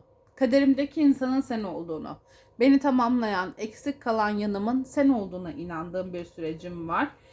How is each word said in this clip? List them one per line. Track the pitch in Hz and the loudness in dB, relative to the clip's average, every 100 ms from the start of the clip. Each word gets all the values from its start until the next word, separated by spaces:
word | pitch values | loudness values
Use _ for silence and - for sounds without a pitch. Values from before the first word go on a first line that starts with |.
| - _ _ - | -14 _ _ -2
kaderimdeki | 262 277 277 262 285 - | 4 6 6 4 0 2
insanın | 294 269 254 269 | 4 4 2 -2
sen | 269 233 | -2 -4
olduğunu, | 202 165 170 156 - 151 _ - _ - | -4 -8 -8 -8 -8 -14 _ -20 _ 2
beni | 254 277 | 6 6
tamamlayan, | 285 254 240 247 226 196 185 - | 4 2 2 2 0 -2 -4 -8
eksik | 214 - 285 277 | -12 -8 -8 -6
kalan | 254 220 208 | -4 0 0
yanımın | 208 208 202 208 262 | 0 -2 -2 -2 -2
sen | 262 - 277 | -2 2 4
olduğuna | 247 190 180 180 | 2 -2 -8 -10
inandığım | 147 175 165 175 180 185 | -10 -10 -8 -6 -6 -6
bir | 175 170 | -10 -12
sürecim | - 160 165 175 175 165 | -10 -8 -8 -10 -10 -6
var. | 175 196 - _ | -4 -4 -6 _